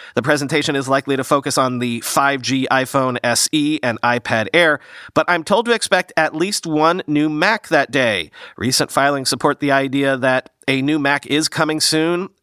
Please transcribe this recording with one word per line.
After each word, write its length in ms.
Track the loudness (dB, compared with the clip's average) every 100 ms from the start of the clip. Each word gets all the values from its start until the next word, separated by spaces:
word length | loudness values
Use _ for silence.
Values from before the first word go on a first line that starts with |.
| -8 -4
The 60 |
presentation 520 | 0 0 0 -2 0 -2
is 140 | 0
likely 280 | -2 0 -2
to 60 |
focus 340 | 0 0 0 0
on 220 | 0 0
the 220 | -4 -4
five 420 | -4 0 0 0
G 240 | -2 -2 0
iPhone 480 | 0 0 0 -2 -2
S 260 | 0 0 0
E 260 | 0 0 0
and 200 | -2 -2
iPad 480 | 0 0 0 -2 2
Air, 280 | 2 2 2 -4 -20 -6 -2
but 100 | 2
I'm 160 | 0 2
told 220 | 0 2
to 60 |
expect 400 | 0 2 0 0 0
at 180 | 0 0
least 320 | -2 -2 -2
one 340 | 2 2 2 0
new 220 | 0 0
Mac 400 | 0 0 0 0
that 240 | 2 2
day. 400 | 2 2 0 -4 -12 -20 -6
Recent 340 | -2 -2 0
filings 380 | 2 2 2 -2
support 320 | 0 0 0
the 100 | 0
idea 460 | 2 0 0 0 0
that 340 | 2 0 -2 _ -4
a 160 | -2
new 160 | 0 0
Mac 260 | 0 -2 0
is 220 | -2 -2
coming 320 | -2 -2 0
soon. 500 | 0 0 0 -2 -4 _